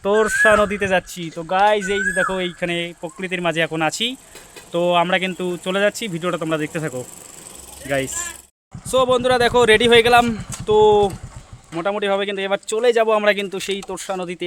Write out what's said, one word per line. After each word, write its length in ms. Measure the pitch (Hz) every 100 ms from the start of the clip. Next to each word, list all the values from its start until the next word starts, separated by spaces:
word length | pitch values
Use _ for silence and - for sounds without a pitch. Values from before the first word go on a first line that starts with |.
তোরসা 480 | 196 214 220 - 220 208
নদীতে 260 | 208 202 196
যাচ্ছি। 340 | 185 - 180 165 170
তো 60 |
গাইস, 420 | 165 185 208 214 185
এই 120 | 202 190
যে 60 | 185
দেখো, 160 | 180 190
এইখানে 360 | 180 170 175 170 170 165
প্রকৃতির 400 | 170 - 185 180
মাঝে 180 | 175 160
এখন 200 | 160 160 156
আছি। 180 | - 233 254 - - - - -
তো 80 | 170 175 175
আমরা 220 | 175 185
কিন্তু 220 | 185 175 180 175 185
চলে 140 | 190 202
যাচ্ছি, 180 | - 226
ভিডিওটা 300 | 165 180 165
তোমরা 200 | 160 160
দেখতে 220 | 151 170
থাকো 220 | 151 127 123 - - - - - - - -
গাইস। 260 | 139 135 - - - - _ _ - -
So 60 | 254 254
বন্ধুরা, 320 | 254 247 254
দেখো 220 | 240 247 233
রেডি 220 | 220 240
হয়ে 160 | 233 226
গেলাম। 180 | 240 240 214 - - -
তো 80 | 214 214 208 196 - - - - - -
মোটামুটিভাবে 500 | 165 175 208 202 196 202
কিন্তু 160 | 196
এবার 180 | 196 196 -
চলে 220 | 220 247 226
যাব 100 | 220
আমরা 200 | 214 208
কিন্তু 240 | 202 196 190
সেই 200 | - 196 196
তোরসা 260 | 185 - 190
নদীতে, 240 | 175 180